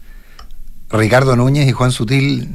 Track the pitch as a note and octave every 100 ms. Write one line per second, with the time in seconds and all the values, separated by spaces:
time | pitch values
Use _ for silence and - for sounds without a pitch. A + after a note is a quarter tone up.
0 | - - - - - - - - - G#2+
1 | G#2+ B2 C3+ A#2+ B2+ D3 C3+ - B2+ B2+
2 | A2+ C3+ C#3 B2+ A#2+